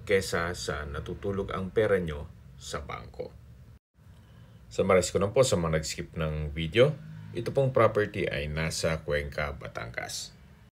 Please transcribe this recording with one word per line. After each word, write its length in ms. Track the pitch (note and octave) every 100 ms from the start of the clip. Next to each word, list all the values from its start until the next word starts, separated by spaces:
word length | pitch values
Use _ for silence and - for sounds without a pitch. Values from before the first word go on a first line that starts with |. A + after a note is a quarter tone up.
kesa 480 | - G2 F#2 F#2 E2+ F2
sa 280 | - D2 C#2+
natutulog 680 | D2 - F2 G2+ G2 G2 F#2
ang 160 | F#2+
pera 280 | A2+ G#2+ F#2+
nyo 280 | E2+ D2 D2 - - -
sa 280 | - D2
bangko. 480 | D2 - - - - - - - - - _ _ - - - - - - -
Summarize 440 | - F#2+ F#2 F2
ko 80 | F#2+
lang 80 | G2
po 120 | C3+
sa 120 | C3 F#2+
mga 240 | E2 D#2+
nag-skip 360 | D#2+ - E2+ -
ng 320 | D#2 D2+ D2+
video. 440 | D#2 E2 A2 C#3 - - - -
Ito 240 | - A#2 -
pong 160 | C3+
property 560 | C3 A2 G#2 G2+ G2+ D#2
ay 240 | C2 D2
nasa 520 | D2+ D#2+ - E2+ D#2+ -
Cuenca, 480 | D2 D2 D2 D2 D2+
Batangas. 800 | - - A#1+ A#1+ - - - - - - -